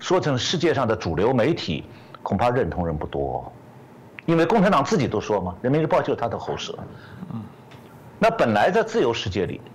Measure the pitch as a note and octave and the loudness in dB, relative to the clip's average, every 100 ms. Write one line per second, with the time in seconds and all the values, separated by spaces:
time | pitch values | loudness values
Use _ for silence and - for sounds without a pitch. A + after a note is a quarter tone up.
0 | - F#3 D3+ B2+ - E3+ E3 C#3 A#2 G#2+ | 0 2 2 0 0 2 2 2 2 0
1 | F2+ D#2+ A2 C3 B2 E3+ - C#2+ - - | 0 2 2 4 2 0 -4 -8 -8 -18
2 | - - - G2 B2 B2+ F2 F2 E2+ D2+ | -20 -14 -4 0 2 2 0 -2 -4 -4
3 | D#2+ C#2+ C2+ B1+ - - - - - - | -4 -4 -4 -6 -10 -18 -20 -20 -20 -20
4 | - - - E3 E3 A3 G3 D#3+ - G#3 | -20 -8 0 2 4 4 4 4 2 0
5 | A2 G#2 - G#2 F2+ F2 B2 D3+ D#3 E3+ | 0 -2 0 0 -2 -4 0 2 2 2
6 | C#3+ A#2 A#2 G#2 - - - - - - | 2 -2 -2 -4 -6 -8 -8 -10 -12 -16
7 | - - - A2+ G2 - - - - - | -18 -16 -12 -12 -12 -18 -20 -20 -20 -20
8 | - - A3+ A3+ B2+ G#2 C#3+ G#3+ A3 A3+ | -20 0 0 4 2 4 4 2 2 2
9 | B2+ A2+ - G2+ E2 C#2+ - | 2 0 -2 -2 -2 -4 -14